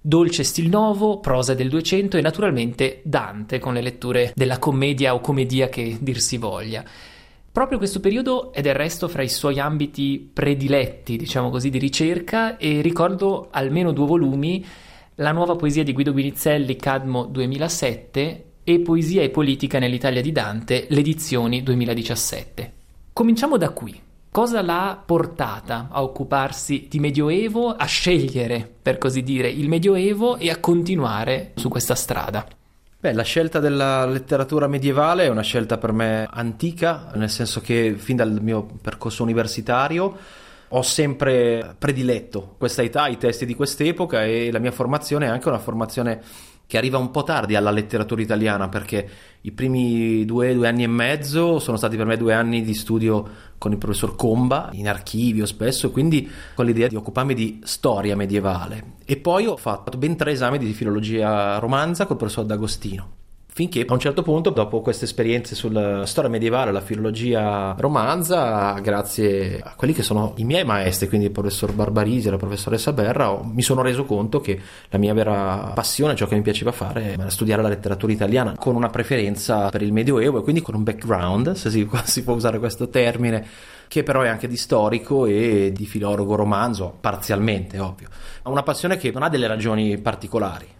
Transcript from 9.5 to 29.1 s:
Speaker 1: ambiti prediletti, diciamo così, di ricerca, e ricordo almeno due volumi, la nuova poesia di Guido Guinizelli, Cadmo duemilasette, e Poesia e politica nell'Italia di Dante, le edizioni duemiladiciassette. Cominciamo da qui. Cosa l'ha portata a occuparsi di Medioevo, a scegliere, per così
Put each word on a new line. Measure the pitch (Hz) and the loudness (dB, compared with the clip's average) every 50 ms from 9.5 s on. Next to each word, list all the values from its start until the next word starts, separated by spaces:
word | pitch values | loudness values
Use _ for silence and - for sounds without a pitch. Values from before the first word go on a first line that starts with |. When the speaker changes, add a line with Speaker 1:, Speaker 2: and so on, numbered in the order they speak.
| 139 135 | 0 0
Speaker 1:
ambiti | 139 151 156 147 147 143 - - 139 139 139 135 - - _ | -2 -2 0 -2 -2 -4 -2 -2 -2 -2 -2 -4 -6 -8 _
prediletti, | - - 143 143 135 135 135 139 139 127 - - - - - 117 | 0 0 2 2 0 2 2 2 2 2 0 -6 -12 -8 -6 -6
diciamo | 113 165 - - 131 123 123 | -6 -4 -4 -2 -2 -2 -2
così, | 123 127 127 139 | -2 -2 -2 -2
di | 131 | -2
ricerca, | 131 131 139 135 - 160 160 175 180 175 - - 226 226 220 226 | 0 -2 0 0 0 0 0 0 -2 -4 -2 0 0 0 0 -2
e | - - 151 151 147 | -2 -2 0 0 2
ricordo | 151 170 170 170 170 180 190 185 196 196 196 - - - | 2 2 2 4 2 2 2 0 0 0 0 0 -6 -6
almeno | - 147 135 135 143 170 180 170 147 | -4 -2 -2 0 2 2 2 2 2
due | 135 147 | 2 2
volumi, | 143 170 170 156 135 131 139 143 160 185 185 185 - - - - - - - - - - | 4 4 4 4 2 2 0 0 -2 -2 -4 -6 -10 -18 -20 -20 -20 -20 -20 -20 -20 -8
la | - 147 147 | -2 -2 0
nuova | 156 170 175 175 170 | 2 2 2 2 2
poesia | 170 151 147 143 156 156 | 2 2 2 2 2 0
di | 143 127 | 0 0
Guido | 135 143 151 | 0 0 2
Guinizelli, | 135 139 139 139 135 - - 160 147 147 143 127 131 | 2 0 0 -2 -4 -2 0 2 2 2 2 -2 -4
Cadmo | - - - 135 135 135 131 127 123 123 | -2 -2 -2 -2 0 -2 -2 -2 -2 -4
duemilasette, | - 139 131 123 123 135 139 156 165 - - 143 127 113 - - - - 139 139 160 170 - - - - - | -4 -4 -2 -2 -2 -2 -2 -2 -4 -2 -2 -2 -2 -2 -4 -12 -6 -2 -2 -2 -2 -4 -10 -18 -20 -20 -8
e | - - 170 170 | 2 4 4 4
Poesia | 170 170 165 165 165 151 185 190 | 4 4 2 2 4 2 2 2
e | 151 135 | 2 2
politica | - 151 151 135 135 135 - 139 - 135 | 2 2 2 2 2 0 -2 0 0 0
nell'Italia | 127 123 123 123 131 135 127 127 | 0 0 0 0 0 0 0 0
di | 123 151 160 | 0 0 0
Dante, | 131 104 104 104 113 113 - 123 127 - - | -2 -2 -2 -6 -8 -2 -2 -2 -2 0 2
le | 147 143 | 2 2
edizioni | 147 156 156 156 - - 131 120 117 117 123 127 135 | 4 2 0 -2 -2 -2 0 0 2 0 0 0 0
duemiladiciassette. | 135 123 123 120 120 117 120 113 - 117 127 - - - 123 123 - - - 113 - - - - - - - - - - | 0 2 2 2 0 -2 -2 -2 -4 -4 -4 -4 -4 -6 -8 -10 -12 -10 -10 -12 -12 -14 -20 -20 -20 -20 -20 -20 -12 -2
Cominciamo | - 233 233 226 226 254 233 294 | 2 4 4 4 4 4 2 2
da | - 170 139 | 2 2 0
qui. | - - 117 110 - - - - - - - - | -2 -6 -10 -12 -12 -16 -20 -20 -20 -20 -20 -2
Cosa | - 202 233 240 233 220 | 0 0 2 2 2 0
l'ha | 185 170 170 175 190 196 190 190 - | 0 0 0 0 -2 -2 -4 -8 0
portata | - 170 165 170 170 165 - 143 113 101 107 - - 117 117 120 131 | 2 2 2 2 0 -2 -6 -6 -6 -6 -10 -8 -6 -6 -6 -6 -6
a | - 139 135 | -4 -2 -2
occuparsi | 131 135 - 135 - 139 139 135 135 135 - - - 143 139 - - | -2 -4 -8 -4 0 0 0 0 -2 -4 -8 -4 -4 -4 -4 -4 -4
di | - 151 | -2 0
Medioevo, | 147 147 135 147 147 151 165 190 220 220 214 233 240 233 | 0 0 2 2 2 2 2 2 0 0 0 0 0 0
a | - - 147 | 0 -2 -2
scegliere, | 156 - - - 180 180 156 135 135 131 127 120 117 120 117 107 - - - | -2 0 0 2 2 4 4 2 0 -2 -2 -2 0 -2 -4 -4 -8 -14 -4
per | - 135 127 | -2 -2 0
così | 131 - 135 | 0 0 0